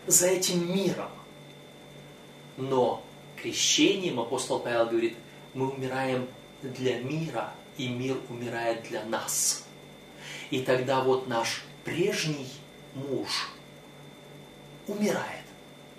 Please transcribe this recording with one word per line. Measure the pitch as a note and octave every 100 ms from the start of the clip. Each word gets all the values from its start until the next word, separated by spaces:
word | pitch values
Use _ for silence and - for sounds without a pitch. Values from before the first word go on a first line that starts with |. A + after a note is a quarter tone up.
| -
за | E3+ F3+
этим | F#3 F#3 F3+ E3+
миром. | F#3+ F3+ - - - - - - - - - - - - - - - - -
Но | C3+ C3 A#2 - - - - -
крещением | A#2 - - - E3 G3 F3+ B2+
апостол | A#2 B2+ - B2+
Павел | B2 A#2+ A2+
говорит: | A2+ A#2 - - - -
«Мы | C3 C3
умираем | C3+ C3 C3 C3 B2 B2 - - -
для | C3+ B2+ B2+ A#2
мира, | B2+ D#3 D#3+ A#2 G#2+ - - -
и | B2+
мир | B2 C3 C3 -
умирает | A#2 A#2+ A2+ A#2 A2+
для | A2 A2+
нас». | A2 A2+ - - - - - - - - - - - - -
И | C3
тогда | C3 B2+ B2+ C3
вот | C3 C3 B2+
наш | A#2 A2 - - -
прежний | A#2 B2 G3 G3+ D#3+ C#3+ C3 - - - -
муж | C3+ C#3 B2+ - - - - - - - - - - - - - - - - -
умирает. | G3+ G#3 F3 - - - - - - -